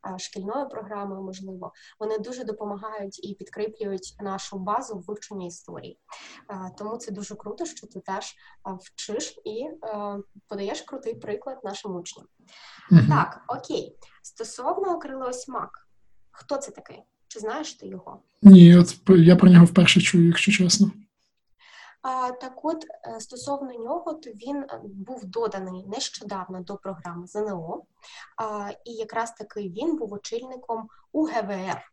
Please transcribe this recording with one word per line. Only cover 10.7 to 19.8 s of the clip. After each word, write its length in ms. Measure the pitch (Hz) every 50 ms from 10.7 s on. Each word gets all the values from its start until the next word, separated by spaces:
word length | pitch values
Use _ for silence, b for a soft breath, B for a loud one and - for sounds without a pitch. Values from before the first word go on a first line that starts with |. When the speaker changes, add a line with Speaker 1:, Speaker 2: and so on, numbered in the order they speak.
| 269 311
Speaker 1:
крутий 340 | - - - 262 - 220 233
приклад 420 | 220 - 214 208 - - 277 262 - -
нашим 320 | 196 202 - - 202 185
учням. 300 | 175 175 - - - - _ _ _ _ b b b b b b b b b
Speaker 2:
Мгм. 160 | 180 165 117 -
Speaker 1:
Так, 320 | 294 247 175 - - - -
окей. 500 | - 247 269 - - 294 208 - - - - - - _ _ _
Стосовно 760 | - _ - 226 - - - 247 294 359 381 381 381 339 330
Кирило 260 | 294 277 269 269 262
Осьмак, 420 | 247 254 - - - 254 214 - - - - _ _ _ _ _ _ - - - _
хто 260 | _ - - - 285
це 140 | 262 277 -
такий? 320 | - - - - - - - _ _ _ _
Чи 120 | _ - 220
знаєш 340 | 208 214 240 - 311 - -
ти 140 | _ -
його? 320 | 190 190 180 - - - - _ _ _ _
Speaker 2:
Ні, 360 | - 202 190 185 175 170 175
от 280 | 180 175 - - - _
п-, 120 | - 190
я 180 | 175 165 170 180
про 140 | 175 - 180
нього 160 | 180 175 170
вперше 360 | 165 - 190